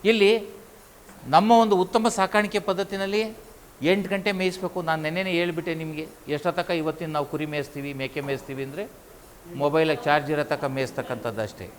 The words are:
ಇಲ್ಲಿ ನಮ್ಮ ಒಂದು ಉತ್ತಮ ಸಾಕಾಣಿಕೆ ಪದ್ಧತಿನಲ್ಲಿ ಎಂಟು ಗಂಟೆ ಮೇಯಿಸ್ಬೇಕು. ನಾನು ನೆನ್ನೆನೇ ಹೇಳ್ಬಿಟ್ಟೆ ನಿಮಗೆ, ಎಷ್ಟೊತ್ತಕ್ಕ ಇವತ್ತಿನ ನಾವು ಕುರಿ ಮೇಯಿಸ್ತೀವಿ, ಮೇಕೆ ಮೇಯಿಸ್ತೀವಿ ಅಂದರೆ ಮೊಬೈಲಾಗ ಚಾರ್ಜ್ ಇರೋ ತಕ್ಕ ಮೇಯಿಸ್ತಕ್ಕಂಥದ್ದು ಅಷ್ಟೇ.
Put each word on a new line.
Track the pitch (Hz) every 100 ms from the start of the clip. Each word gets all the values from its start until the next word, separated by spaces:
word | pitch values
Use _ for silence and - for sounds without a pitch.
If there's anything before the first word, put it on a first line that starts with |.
| 202
ಇಲ್ಲಿ | 226 196 226 202 - - - - - - - 120
ನಮ್ಮ | 156 214
ಒಂದು | 233 220 190
ಉತ್ತಮ | 180 233 226
ಸಾಕಾಣಿಕೆ | 208 190 208 208 208
ಪದ್ಧತಿನಲ್ಲಿ | 202 190 190 196 196 208 220 220 - - - -
ಎಂಟು | 139 196 196
ಗಂಟೆ | 196 202
ಮೇಯಿಸ್ಬೇಕು. | 190 185 185 180 180
ನಾನು | 165 160
ನೆನ್ನೆನೇ | 156 175 190
ಹೇಳ್ಬಿಟ್ಟೆ | 170 175 170 170 160
ನಿಮಗೆ, | 160 156 156 - -
ಎಷ್ಟೊತ್ತಕ್ಕ | 147 175 165 175
ಇವತ್ತಿನ | 170 156 156 165
ನಾವು | 151 139
ಕುರಿ | 151 151
ಮೇಯಿಸ್ತೀವಿ, | 147 139 143 143
ಮೇಕೆ | 139 135 147
ಮೇಯಿಸ್ತೀವಿ | 139 131 - 135
ಅಂದರೆ | 135 156 208 - - - - - 170 139
ಮೊಬೈಲಾಗ | 143 160 160 147 151
ಚಾರ್ಜ್ | 151 139
ಇರೋ | 151
ತಕ್ಕ | 147 147
ಮೇಯಿಸ್ತಕ್ಕಂಥದ್ದು | 139 131 127 - 117 120 120 107
ಅಷ್ಟೇ. | 110 - 90